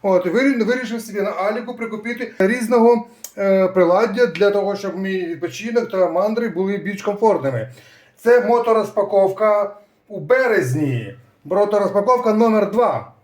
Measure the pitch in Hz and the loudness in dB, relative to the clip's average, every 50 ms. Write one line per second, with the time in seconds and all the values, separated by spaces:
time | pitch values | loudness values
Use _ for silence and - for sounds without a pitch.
0 | - 196 185 180 180 180 170 240 269 277 262 233 214 196 247 262 254 202 226 226 | 2 2 2 2 2 2 0 2 2 2 2 2 0 0 0 -2 -2 -6 -8 -8
1 | 220 - 190 208 196 208 - 180 190 208 214 240 226 240 247 226 226 - 214 208 | -8 -8 -6 -4 -4 -4 -2 -2 -2 -2 -2 -4 -8 -10 -10 -10 -8 -8 -8 -8
2 | 208 233 240 240 247 226 - - 190 196 240 254 240 214 247 233 226 233 240 220 | -8 -8 -8 -8 -8 -10 -2 0 0 0 0 -2 -2 0 2 4 6 6 4 4
3 | 220 - - _ - - _ 208 196 196 190 190 190 185 185 185 180 170 175 196 | 0 -8 -16 _ -20 -18 _ -2 0 2 4 4 2 2 4 2 4 4 4 4
4 | 233 220 196 240 247 233 160 170 202 202 202 202 190 202 196 190 196 190 170 185 | 2 0 2 0 0 0 2 2 2 2 4 2 0 -2 -4 -4 -6 -8 -6 -6
5 | 190 190 190 185 175 165 170 - 175 165 - - 208 233 226 233 202 - - 190 | -4 -4 -4 -4 -4 -4 -6 -6 -6 -8 -8 -8 -8 -2 -2 -2 -2 0 0 0
6 | 180 170 165 180 196 214 220 233 233 220 160 170 190 196 202 196 156 190 202 196 | 0 2 2 0 0 0 0 -2 -4 -4 -2 -2 -2 -2 -2 -4 -6 -8 -8 -6
7 | - 208 202 202 226 220 180 147 135 139 127 113 110 - - - - - - _ | -6 -6 -4 0 0 0 0 0 -2 -4 -4 -4 -8 -10 -14 -20 -20 -20 -20 _
8 | _ _ _ _ - 233 240 247 - 233 240 233 233 226 226 220 202 208 - 214 | _ _ _ _ 2 4 4 4 4 2 0 0 2 0 0 0 0 -2 -2 -4
9 | 196 202 208 196 190 190 190 - 214 214 208 208 202 202 - - - _ _ _ | -2 0 2 2 2 2 0 0 0 2 2 0 -2 -4 -8 -16 -20 _ _ _
10 | _ _ 208 180 151 147 247 262 262 240 214 185 151 123 131 156 151 139 127 113 | _ _ -14 -14 0 0 2 2 4 2 2 0 0 0 -2 -2 -2 -2 -2 -4
11 | 107 98 - - _ _ _ _ _ 143 180 202 208 208 214 208 202 180 180 202 | -6 -8 -14 -18 _ _ _ _ _ -4 0 0 0 2 2 0 0 0 0 0
12 | 202 247 254 247 - 226 214 214 233 226 220 214 202 - 196 233 240 196 143 110 | 2 2 0 2 2 0 2 4 2 4 4 2 0 0 0 0 0 0 0 -4
13 | - - _ _ | -8 -12 _ _